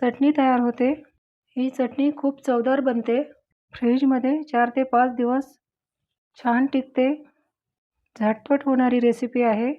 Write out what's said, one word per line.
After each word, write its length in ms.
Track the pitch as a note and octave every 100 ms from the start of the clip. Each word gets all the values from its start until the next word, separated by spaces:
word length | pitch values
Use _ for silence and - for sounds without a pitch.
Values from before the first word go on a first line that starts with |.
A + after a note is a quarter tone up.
चटणी 300 | B3 A#3+ C#4 D4
तयार 220 | C4 B3
होते. 320 | A#3+ A#3+ B3+ D4+ - _ _ _ _ -
ही 120 | C4
चटणी 420 | B3+ B3 C4+ C#4+ C#4+
खूप 280 | C#4 C#4 -
चवदार 340 | A#3+ A#3 C4+
बनते. 420 | C4 A#3 A3+ A#3+ D4 - _ _ _
फ्रीजमध्ये 680 | - A#3 B3+ C#4 C4 B3+ D#4
चार 260 | D4+ A#3+ A#3+
ते 140 | A#3+
पाच 320 | C4 A#3+ B3+ A#3+
दिवस 440 | A#3+ B3+ C4+ _ _ _ _ _ _ _ _ -
छान 280 | B3 A#3 C4+
टिकते. 480 | C4+ C4 - B3+ D4+ - _ _ _ _ _ _ _ _ -
झटपट 440 | G#3+ A3 - C#4+ C#4+
होणारी 340 | C4 B3+ B3
रेसिपी 420 | A#3+ A3+ B3 B3
आहे. 300 | A#3+ G#3+ A#3+